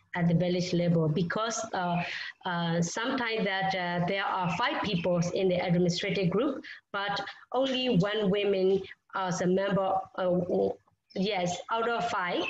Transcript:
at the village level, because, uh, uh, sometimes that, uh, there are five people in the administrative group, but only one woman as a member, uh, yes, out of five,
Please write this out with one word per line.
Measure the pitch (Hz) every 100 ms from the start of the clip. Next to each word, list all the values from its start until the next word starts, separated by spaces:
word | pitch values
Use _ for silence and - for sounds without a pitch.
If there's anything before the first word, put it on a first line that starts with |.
| _
at | 180 170
the |
village | 165 180 180 175
level, | 170 170 165 156
because, | 156 175 214 226 226 -
uh, | 196 175 175 170 - - - 185
uh, | 175 170 165
sometimes | 170 - 247 262 233 220
that, | 196 190 190
uh, | 185 175 175 170
there | 196
are | 196 190 175 170
five | 247 302
people | 208 180 185 175 170
in | - 190
the | 175
administrative | 185 175 180 170 202 185 175
group, | 190 285 262 - - _
but | 202 202 196 196 - -
only | 247 269 254 254 190
one | 202 214 202
woman | 208 202 190 190 196 190 - _ 196
as | 185 175
a | 180
member, | 185 202 190 190 190 - -
uh, | 185 180 175 185 196 - _ _ _ 196
yes, | 190 190 175 - -
out | 226 226
of | 233 233
five, | 208 180 294